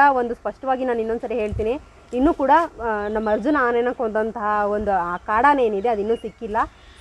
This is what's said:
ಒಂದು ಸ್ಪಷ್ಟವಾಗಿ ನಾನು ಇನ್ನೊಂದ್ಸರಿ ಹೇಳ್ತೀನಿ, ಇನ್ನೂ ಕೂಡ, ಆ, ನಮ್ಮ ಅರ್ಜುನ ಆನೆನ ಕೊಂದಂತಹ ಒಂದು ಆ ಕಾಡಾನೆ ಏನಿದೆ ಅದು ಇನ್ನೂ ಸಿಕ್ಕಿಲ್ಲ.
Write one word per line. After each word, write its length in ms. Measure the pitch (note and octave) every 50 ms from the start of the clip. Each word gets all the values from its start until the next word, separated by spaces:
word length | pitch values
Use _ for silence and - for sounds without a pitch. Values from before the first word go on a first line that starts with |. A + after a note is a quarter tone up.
| C#4 C#4+
ಒಂದು 240 | C#4 B3+ A#3+ A#3 A#3+
ಸ್ಪಷ್ಟವಾಗಿ 520 | - - G#3 G3 - - C4 C4 B3+ C4
ನಾನು 140 | B3+ A#3+ A#3
ಇನ್ನೊಂದ್ಸರಿ 360 | A3 A3 A3+ A#3 - A#3 A3
ಹೇಳ್ತೀನಿ, 440 | B3 G#3+ G#3+ G3+ - G#3+ G#3+ B3 D4+ - - - - - - -
ಇನ್ನೂ 200 | B3 C4 - -
ಕೂಡ, 180 | - C#4 C4 C#4+ D#4+ E4+ D#4 - -
ಆ, 260 | A3+ A#3 G#3+ G#3 G#3 G#3
ನಮ್ಮ 220 | G#3+ A3 A3 G#3+
ಅರ್ಜುನ 260 | G#3+ G#3+ G3+ C#4 D4+ D4
ಆನೆನ 260 | B3+ A#3+ A#3+ A#3+ A#3+ B3
ಕೊಂದಂತಹ 760 | - - B3+ A3 G3+ G#3+ A3 A3+ G#3 A#3+ G#3 G#3 G#3 G#3 G#3
ಒಂದು 260 | G3+ G#3 G#3 G#3+ G3+
ಆ 260 | G3 F#3 E3+ F3 F3 F3+
ಕಾಡಾನೆ 480 | - - G#3+ A3 B3+ C#4+ D4 C#4 B3
ಏನಿದೆ 240 | A3 G#3+ G3 G3 A#3+
ಅದು 120 | A#3+ G3+
ಇನ್ನೂ 140 | A#3+ G#3+ A3+
ಸಿಕ್ಕಿಲ್ಲ. 420 | A#3 - A3 - - A#3+ G#3 G#3 A3 C4+ D#4+ - - - - - -